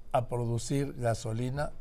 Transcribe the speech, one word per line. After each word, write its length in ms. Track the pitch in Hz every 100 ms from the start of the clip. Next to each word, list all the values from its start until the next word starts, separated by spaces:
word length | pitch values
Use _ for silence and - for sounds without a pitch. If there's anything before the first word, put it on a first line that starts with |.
| -
a 160 | 131 117
producir 640 | 123 117 117 - 143 139 139
gasolina 720 | 120 110 113 110 127 143 151 -